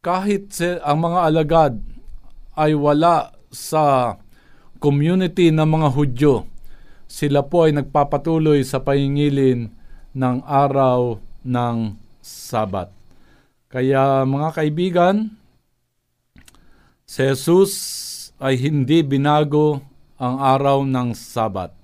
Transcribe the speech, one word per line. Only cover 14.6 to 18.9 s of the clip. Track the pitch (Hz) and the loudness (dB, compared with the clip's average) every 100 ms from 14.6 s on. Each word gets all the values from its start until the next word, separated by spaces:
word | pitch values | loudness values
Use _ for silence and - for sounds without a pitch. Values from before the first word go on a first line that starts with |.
| 151 151 185 175 175 208 220 - _ _ _ _ _ _ _ _ _ - - _ - - _ _ _ | -4 -2 0 2 2 2 -4 -10 _ _ _ _ _ _ _ _ _ -20 -20 _ -20 -20 _ _ _
si | - | -2
Jesus | 135 135 - 180 196 - - - - - - _ | -2 0 2 4 4 0 -10 -12 -14 -16 -18 _
ay | 135 131 | -2 -2
hindi | 139 147 127 | 0 -2 2